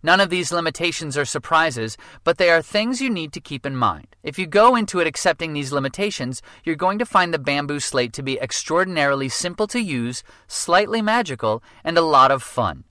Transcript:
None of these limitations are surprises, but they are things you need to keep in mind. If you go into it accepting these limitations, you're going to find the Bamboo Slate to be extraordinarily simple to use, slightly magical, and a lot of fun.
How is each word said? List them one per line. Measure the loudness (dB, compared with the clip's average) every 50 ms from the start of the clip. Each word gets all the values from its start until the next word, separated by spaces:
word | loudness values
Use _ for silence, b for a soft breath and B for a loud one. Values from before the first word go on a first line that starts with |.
None | 4 4 4 4
of | 4 0
these | 0 -2 -2 -2
limitations | -4 -2 -2 -2 -4 -2 -4 -4 -4 -4 -8 -4 -2 -2
are | -2
surprises, | -2 -4 -8 -2 2 2 4 4 2 0 -4 -6 -6 -8 B B B B B
but | B 0 2 4
they | 4 4
are | 4 4
things | 2 0 -2 -2 0 0 -2 -2
you | -2 -2
need | -2 -4 -6 -8
to | -10 -14
keep | -12 -10 -12 -8 -8
in | -6 -2
mind. | 0 0 0 0 -2 -10 _ _ _
If | _ -10 -6 -6
you | -8
go | 0 4 6 6 6 6
into | 4 0 -2 0 0
it | 0 0
accepting | -2 0 0 0 0 0 -4 -6
these | -4 -4 -4 -2
limitations, | -2 -2 -2 -4 -4 -4 -4 -4 -4 -6 -8 -8 -8 -10 B B B B
you're | B -6 -4
going | 0 0 0 0 0
to | -4
find | 2 2 2 2 2 -2
the | -2
Bamboo | -2 -2 -2 -2 -2 -4 -4 -4
Slate | -6 -2 0 0 -2 -2
to | -4 -8
be | -6 -6 -4 -4
extraordinarily | -6 -6 -6 -8 -4 -2 0 0 0 0 0 0 2 2 2 0 -2 -4
simple | -4 -4 -6 -6 -2 -4 -4
to | -2 -2 -4
use, | -2 -2 -2 -2 -2 -4 -6 -8 b b b b b
slightly | b -8 -8 0 2 4 4 4 2 -2 -2
magical, | 0 0 0 0 0 -2 -6 -4 -2 -2 -2 -2 b b b b
and | b 0 2 2
a |
lot | 4 6 6 8 8 8
of | 6 2 -2
fun. | -6 -2 -2 -2 -2 -2 -6 -14 _